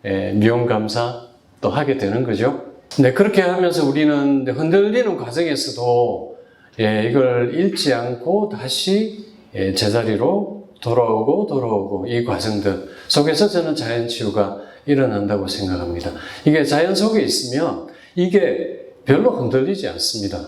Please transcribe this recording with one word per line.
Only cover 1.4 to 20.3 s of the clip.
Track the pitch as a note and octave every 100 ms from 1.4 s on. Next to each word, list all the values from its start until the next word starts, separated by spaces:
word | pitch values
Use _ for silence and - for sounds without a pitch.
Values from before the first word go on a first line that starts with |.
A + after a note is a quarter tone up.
| _ _
또 | -
하게 | - C#3 B2+
되는 | G2+ A2+
거죠. | A#2+ G#2 B2 - - - _ -
네, | C3
그렇게 | B2+ F#3 F#3+
하면서 | F3+ F3+ F3+ E3+ C#3
우리는 | C#3+ D3+ D3 C#3 C#3 B2+
흔들리는 | D3 D#3+ F#3+ G#3 A#3 A3+ E3
과정에서도, | A#2+ C3+ E3+ C#3 - A#2+ A#2+ A#2+ A#2 F#2+ - - - _ - -
예, | G#2+ G#2+ A2+
이걸 | C3+ B2+ B2 A#2+ D#3
잃지 | G3 - D3+
않고 | A#2+ A#2+ B2 E3 G3+ G#3
다시, | - C3 - F#3+ G3+ A3 - - - -
예, | - F#2+
제자리로 | F#2 G#2+ A#2 A2 G#2 F3 G3 G3+ - - -
돌아오고 | A#2+ A#2+ A2+ A2 A#2+ F3+ G#3
돌아오고 | C#3 A#2+ G#2 G2 G2 A#2+
이 | A#2+
과정들 | A#2 G2 A2+ G#2 G2 F2+ - - -
속에서 | D3 D3 D#3 G#3
저는 | F3+ D#3+ D3
자연 | A2+ A#2 A#2
치유가 | - G#2+ G#2+ G2 - - - -
일어난다고 | C#3 B2+ G#2 G2+ G#2 F#2+
생각합니다. | - F#2+ F2+ F2 F2 E2+ - - - D3
이게 | D#3
자연 | C#3 D3 F3 F#3+
속에 | G#3+ A3
있으면 | C#3 - B2 C3 E3 - - - - F3+
이게 | F3+ G3 E3 - - - - -
별로 | - C#3 B3
흔들리지 | - A#2 C3 C3+ G3 -
않습니다. | E2+ - A2 G2